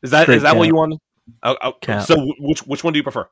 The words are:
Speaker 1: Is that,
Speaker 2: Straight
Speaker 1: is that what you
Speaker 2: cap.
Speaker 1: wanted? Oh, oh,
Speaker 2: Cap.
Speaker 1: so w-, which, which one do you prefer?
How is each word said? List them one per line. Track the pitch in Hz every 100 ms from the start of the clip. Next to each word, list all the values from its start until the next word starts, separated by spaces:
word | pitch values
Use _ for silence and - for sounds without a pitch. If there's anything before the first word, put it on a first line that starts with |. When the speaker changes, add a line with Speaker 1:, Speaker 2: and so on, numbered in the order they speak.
Speaker 1:
Is | 131
that, | 151
Speaker 2:
Straight | 151 120
Speaker 1:
is |
that | 107 110
what | 165
you |
Speaker 2:
cap. | 160
Speaker 1:
wanted? | 156 156 _ _ _ 117
Oh, | 117 135
oh, | 131
Speaker 2:
Cap. | - - 104 101
Speaker 1:
so | 160
w-, | 135 143
which, | 143 156 -
which | 143
one | 165
do | 151
you |
prefer? | 139 123 85